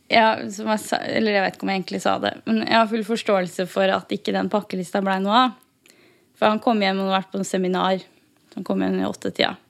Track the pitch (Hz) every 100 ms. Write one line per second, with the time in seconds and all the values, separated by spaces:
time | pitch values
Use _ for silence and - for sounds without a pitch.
0 | - 233 220 220 226 202 220 214 - -
1 | - - 220 202 185 - 196 190 175 196
2 | - 190 196 - - 220 - 226 220 226
3 | 202 226 - 196 180 - 180 - 190 190
4 | - 202 - 190 185 208 196 185 175 202
5 | 190 190 196 226 254 - _ _ _ _
6 | _ _ _ - 214 214 240 220 196 190
7 | 190 190 185 196 190 190 180 185 185 190
8 | - _ _ _ _ - 185 190 190 190
9 | 190 - - - - -